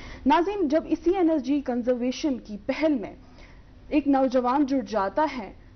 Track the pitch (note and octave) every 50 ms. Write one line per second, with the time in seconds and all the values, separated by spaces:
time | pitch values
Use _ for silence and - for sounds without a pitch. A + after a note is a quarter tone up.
0 | - - - - - B3+ D4 E4+ E4+ F4+ G#4 G#4 F4+ C4+ C#4+ D#4+ E4 - D#4 D#4
1 | - E4+ F#4 G4+ F4 D#4+ D#4+ D#4 A#3 B3 C#4+ D4 C4+ - A#3+ B3 A3+ B3 B3+ A#3+
2 | B3 B3+ B3+ - - D#4 C4 A3+ - - G#3 G3 - - C4 C4+ D4 D#4+ D4+ A#3+
3 | F#3+ D3 D3+ - - - - - - - - - - - - - - - - D4+
4 | C#4 C#4 C#4 C4 C4+ C4 A3+ C4 A#3+ A#3+ B3 D4+ D4 B3+ C#4 C4+ A3+ G3 G#3+ G#3+
5 | F#3+ G3 - D4+ D4+ D4+ C#4+ B3+ G3+ F#3 - - - - -